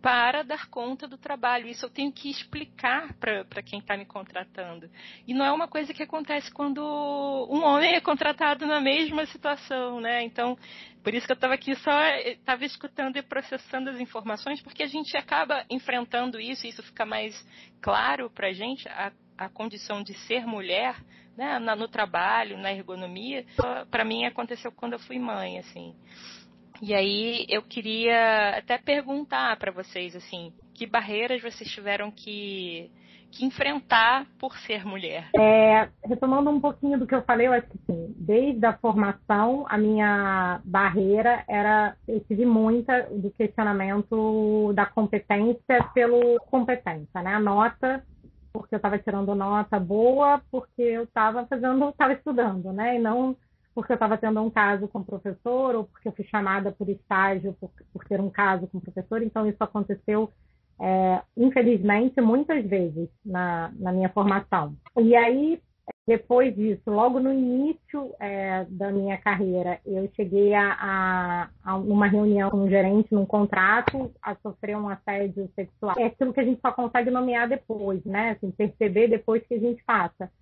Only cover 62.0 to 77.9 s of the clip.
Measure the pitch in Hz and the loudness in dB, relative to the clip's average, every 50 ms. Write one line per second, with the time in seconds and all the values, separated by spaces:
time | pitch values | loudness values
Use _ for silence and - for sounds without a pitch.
62 | 240 254 254 277 240 220 233 269 294 320 320 285 208 190 196 196 180 165 151 160 | 2 2 2 4 4 6 4 4 2 2 0 -2 0 0 0 0 0 -2 -2 -6
63 | 165 165 _ _ _ 208 185 180 180 175 170 165 165 - - - 185 180 185 185 | -8 -8 _ _ _ -6 -4 -2 -2 -2 -2 -4 -6 -8 -8 -6 -4 -2 0 0
64 | 185 185 - 208 196 202 196 196 196 - 202 180 151 147 147 - _ - _ 240 | 0 2 2 2 2 4 2 0 0 0 0 0 0 -2 -8 -14 _ -4 _ 4
65 | 226 226 240 240 233 233 254 269 294 311 330 - _ _ _ _ _ - - _ | 6 8 8 8 8 6 4 2 2 0 0 -2 _ _ _ _ _ -16 -16 _
66 | _ - 233 220 - _ 240 247 262 262 196 196 214 220 202 - _ 214 208 208 | _ 0 0 0 2 _ 4 4 4 4 2 0 0 -2 -2 -2 _ -2 2 4
67 | 226 254 247 262 262 262 269 269 254 247 247 254 277 302 320 - _ _ - 285 | 4 4 4 2 2 2 2 2 2 2 2 0 0 0 -2 -4 _ _ -8 -8
68 | 277 - - - 208 202 202 196 190 190 185 185 185 180 190 175 196 202 202 202 | -8 -8 -10 -10 -8 -6 -4 -4 -2 -2 -2 -4 -4 -6 -6 -6 -4 -2 -2 -2
69 | 196 196 196 190 - 208 196 180 208 185 180 180 180 180 175 - _ 208 196 190 | 0 -2 -4 -2 -2 -2 0 0 0 0 0 0 0 -2 -4 -6 _ -6 -4 -4
70 | 190 196 _ - 208 180 185 202 202 202 208 202 202 202 190 - - 196 190 190 | -4 -4 _ -4 -4 0 4 4 6 6 6 4 2 2 0 -2 -2 -2 0 0
71 | 185 185 185 185 180 180 175 175 170 - - _ _ 185 190 190 196 208 202 202 | 2 2 0 0 0 -2 -2 -4 -4 -8 -12 _ _ -4 -4 -2 0 2 4 4
72 | 208 202 196 208 208 208 208 202 196 196 202 202 196 190 190 196 190 190 202 214 | 4 4 4 4 4 4 4 4 2 2 2 2 2 4 4 4 4 6 4 4
73 | 214 - 220 202 196 202 - 208 208 202 - 185 185 196 214 240 240 - - 269 | 4 4 2 0 2 2 2 2 2 2 2 2 4 4 4 4 2 0 -2 -2
74 | 262 240 - _ - 226 190 _ _ 214 196 _ - 208 208 214 208 202 196 190 | -6 -8 -10 _ -10 -10 -10 _ _ -14 -12 _ -6 -6 -4 -4 -4 -6 -6 -6
75 | _ - 202 202 202 196 185 196 196 185 _ - 190 - _ _ - 202 180 - | _ -6 -2 -2 -2 -4 -4 -6 -8 -8 _ -10 -10 -10 _ _ -4 -2 0 0
76 | 233 233 233 _ 269 254 247 277 254 247 254 240 - 247 247 - 240 233 - 247 | 0 0 0 _ -2 0 0 0 2 2 0 0 0 -2 -2 0 -4 0 0 0
77 | 240 254 247 254 254 254 240 233 240 233 269 269 _ - 220 208 202 196 | 2 2 0 0 0 0 0 0 0 0 -2 -4 _ -8 -8 -4 -2 -4